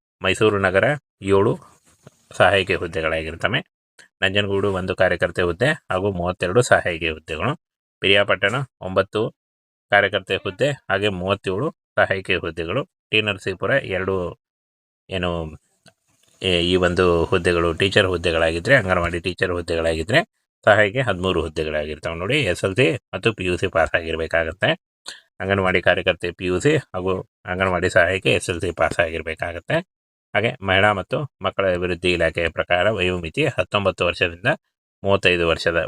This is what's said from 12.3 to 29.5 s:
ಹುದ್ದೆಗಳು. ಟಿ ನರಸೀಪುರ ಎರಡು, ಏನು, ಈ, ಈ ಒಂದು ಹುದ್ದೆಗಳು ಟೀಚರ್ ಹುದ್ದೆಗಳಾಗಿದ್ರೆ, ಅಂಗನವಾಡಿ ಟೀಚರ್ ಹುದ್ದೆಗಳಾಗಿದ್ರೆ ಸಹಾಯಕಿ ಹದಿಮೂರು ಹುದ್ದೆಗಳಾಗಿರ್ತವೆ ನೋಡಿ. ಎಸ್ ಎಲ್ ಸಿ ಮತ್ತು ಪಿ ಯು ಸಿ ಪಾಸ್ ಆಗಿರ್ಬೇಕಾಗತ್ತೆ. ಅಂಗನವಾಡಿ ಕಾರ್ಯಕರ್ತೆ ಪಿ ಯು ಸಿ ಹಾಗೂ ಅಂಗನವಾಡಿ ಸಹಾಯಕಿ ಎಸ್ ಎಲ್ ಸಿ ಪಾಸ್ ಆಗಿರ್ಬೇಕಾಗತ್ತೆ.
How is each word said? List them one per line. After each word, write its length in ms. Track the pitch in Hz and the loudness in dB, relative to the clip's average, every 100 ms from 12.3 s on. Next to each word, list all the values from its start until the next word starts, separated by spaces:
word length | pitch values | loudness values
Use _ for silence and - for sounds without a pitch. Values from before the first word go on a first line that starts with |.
ಹುದ್ದೆಗಳು. 480 | 87 85 82 82 117 - _ - | -2 -2 -6 -6 -4 -6 _ -2
ಟಿ 120 | 107 | -2
ನರಸೀಪುರ 500 | 107 98 98 92 98 135 107 | 0 -4 -6 -6 -2 -2 -2
ಎರಡು, 240 | 92 95 95 85 - _ _ _ _ _ _ - | -4 -2 -4 -4 -10 _ _ _ _ _ _ -10
ಏನು, 220 | 95 90 85 80 73 _ _ _ _ _ _ _ - | -4 -4 -4 -6 -12 _ _ _ _ _ _ _ -6
ಈ, 100 | 95 87 | 0 0
ಈ 120 | 87 90 | 2 2
ಒಂದು 280 | 90 87 90 85 | 2 4 4 4
ಹುದ್ದೆಗಳು 440 | 80 95 90 85 85 | 2 0 2 2 0
ಟೀಚರ್ 340 | 80 98 107 95 | 0 2 2 2
ಹುದ್ದೆಗಳಾಗಿದ್ರೆ, 680 | 87 87 82 82 85 107 135 | 0 0 0 0 0 2 2
ಅಂಗನವಾಡಿ 420 | 95 90 85 85 | 2 0 0 -4
ಟೀಚರ್ 320 | 90 87 92 | -4 -2 -2
ಹುದ್ದೆಗಳಾಗಿದ್ರೆ 680 | 87 85 82 82 80 80 147 - _ _ _ 113 | -2 -4 -2 0 -2 0 0 0 _ _ _ 4
ಸಹಾಯಕಿ 340 | 104 101 123 | 6 4 0
ಹದಿಮೂರು 400 | 113 90 92 85 | -2 -2 0 0
ಹುದ್ದೆಗಳಾಗಿರ್ತವೆ 760 | 80 78 78 78 76 76 82 82 | -2 -4 -4 -4 -6 -8 -8 -6
ನೋಡಿ. 200 | 98 151 | -2 -2
ಎಸ್ 200 | 104 85 | 0 0
ಎಲ್ 120 | 98 95 | -2 2
ಸಿ 100 | 156 127 _ | 0 0 _
ಮತ್ತು 220 | 98 113 | -4 -2
ಪಿ 120 | 104 | -2
ಯು 120 | 92 87 | -2 -2
ಸಿ 120 | 95 | 0
ಪಾಸ್ 260 | 85 78 | 0 0
ಆಗಿರ್ಬೇಕಾಗತ್ತೆ. 760 | 90 80 80 82 82 80 - 120 170 _ _ - - _ - | 0 -4 -6 -2 -2 -2 -2 -2 -2 _ _ -20 -20 _ -8
ಅಂಗನವಾಡಿ 420 | 95 98 92 92 | -2 0 2 2
ಕಾರ್ಯಕರ್ತೆ 460 | 92 90 92 85 87 | 2 2 0 -2 -4
ಪಿ 140 | - | -6
ಯು 120 | 90 90 | -2 0
ಸಿ 120 | 147 151 | 2 0
ಹಾಗೂ 300 | - 92 92 92 - _ 101 | -2 -6 -4 -4 -8 _ -8
ಅಂಗನವಾಡಿ 420 | 90 95 87 90 | -2 0 0 2
ಸಹಾಯಕಿ 400 | 95 85 95 - | 2 2 0 0
ಎಸ್ 200 | 98 - | -2 -2
ಎಲ್ 100 | 87 | -4
ಸಿ 100 | 87 | -4
ಪಾಸ್ 280 | 82 78 - | -2 -2 0
ಆಗಿರ್ಬೇಕಾಗತ್ತೆ. 760 | 82 80 80 80 85 | -2 -2 -8 -8 -8